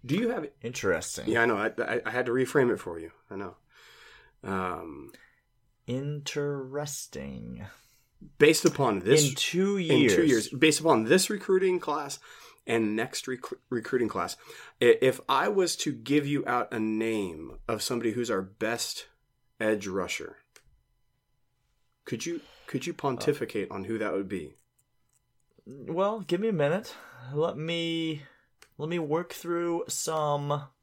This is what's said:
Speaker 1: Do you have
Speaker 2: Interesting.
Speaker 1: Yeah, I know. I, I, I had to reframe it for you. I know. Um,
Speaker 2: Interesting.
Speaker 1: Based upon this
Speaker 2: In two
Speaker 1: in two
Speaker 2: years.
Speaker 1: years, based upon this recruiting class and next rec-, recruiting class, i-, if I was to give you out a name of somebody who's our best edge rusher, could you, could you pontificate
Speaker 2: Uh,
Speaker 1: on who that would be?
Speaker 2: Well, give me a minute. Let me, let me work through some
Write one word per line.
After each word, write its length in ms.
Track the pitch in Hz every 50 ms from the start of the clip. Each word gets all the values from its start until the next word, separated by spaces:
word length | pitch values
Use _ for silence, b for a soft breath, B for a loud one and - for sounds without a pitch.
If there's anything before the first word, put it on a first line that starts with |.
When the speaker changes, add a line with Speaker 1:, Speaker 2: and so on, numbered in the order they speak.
| -
Speaker 1:
Do 120 | 120 143
you 140 | 185 240 226
have 180 | 247 220 156 147 _ _ -
Speaker 2:
Interesting. 640 | 117 123 - - 98 87 80 85 - - - - 107
Speaker 1:
Yeah, 140 | 113 117 117
I 40 |
know. 120 | 117 110 101
I, 120 | 104 113 - -
I, 220 | 117 - 113 120 -
I 40 | 110
had 140 | 113 123 127
to 60 | 120 117
reframe 400 | 131 131 123 - 151 131 123 107
it 80 | 92
for 180 | - 92 85 82
you. 120 | 82 82 - _ _ _
I 60 | 104
know. 180 | 98 101 90 87 _ _ B B B B B B B B B B B B B B _ -
Um, 720 | 95 98 95 92 92 87 82 87 82 73 71 71 - - b b b b b b b _ _ _ _ _ _ _
Speaker 2:
Interesting. 1800 | - 120 131 139 143 147 147 143 - - 151 143 143 143 139 135 131 135 143 151 147 143 - - - - - 69 69 67 62 55 60 62 60 - 95 b b b b b b b b _ _ - - _ _
Speaker 1:
Based 260 | 147 147 160 - -
upon 360 | 175 - - 139 120 107 98
this 280 | 90 98 135 156 147 139
Speaker 2:
In 40 | -
two 420 | - - - - 175 190 196 202 196
Speaker 1:
in 80 | 180 160
two 60 | 147
Speaker 2:
years. 220 | 127 147 120 98
Speaker 1:
years, 320 | - 170 156 127 113 104 -
based 300 | - 127 147 160 151 -
upon 240 | 156 165 147 113 110
this 260 | 110 151 190 185 -
recruiting 500 | 214 190 - - 190 185 190 190 185 175
class 380 | - - 147 156 147 147 - - B B B B B B B B B
and 280 | - 117 117 113 107 104
next 320 | 110 117 135 - - -
rec-, 140 | - 131 123 - - - - _ _
recruiting 380 | 127 120 110 - - 127 120 107
class, 280 | - 95 85 90 - B B B B B B B B _ 120
i-, 140 | 120 113 113
if 200 | - 131 123 - - -
I 200 | 135 135 156 208
was 260 | 208 196 185 175 -
to 160 | - - 156 135
give 340 | 117 113 113 139 147 143
you 180 | 139 143 143 -
out 260 | - 123 123 117 - -
a 60 | 117
name 800 | 110 110 110 107 113 113 113 107 101 92 82 78 80 64 - - -
of 160 | - 117 104 -
somebody 300 | - 127 120 113 117 110
who's 180 | 123 120 113
our 120 | 113 95 95
best 640 | 95 - _ 113 110 117 113 - - - - - - _ _ _ _ _ _ _ _ _ _
edge 280 | 110 110 110 104 95
rusher, 500 | 101 92 98 90 90 - - - - - - _ _ _ - _ _ _ _ _ _ _ _ _ _ _ _ _ _ _ _ _ _ _ _ _ _ _ _ _ _ _ _ _
could 220 | - - 113 -
you, 140 | 160 170 160 - - - - -
could 200 | - - 139 -
you 60 | 175 165
pontificate 760 | - - 139 127 - - - 143 143 120 - - 107 95 -
Speaker 2:
Uh, 40 | 92
Speaker 1:
on 100 | 98 95
who 120 | 95 113 110
that 140 | 107 104 82
would 160 | 98 101 92
be? 260 | 107 90 78 69 - _ _ _ _ _ _ _ _ _ _ _ _ _ _ _ _ _ _ _ _ _ _
Speaker 2:
Well, 540 | - 131 143 127 - 170 170 190 202 214 226
give 200 | 190 - 170 175
me 80 | 208 226
a 40 | 208
minute. 420 | 160 147 143 160 196 226 - - B B B B B 123 123 139
Let 240 | 147 156 - -
me, 680 | 143 156 165 170 170 165 165 165 165 165 160 156 143 143 B B B B B B _ - _ _
let 120 | _ 143 160
me 80 | 170 175
work 340 | 165 147 151 165 175 170 -
through 520 | - - 170 175 170 175 170 170 170 165 -
some 760 | - - - - 160 160 151 147 147 147 147 143 147 143 143 - _ _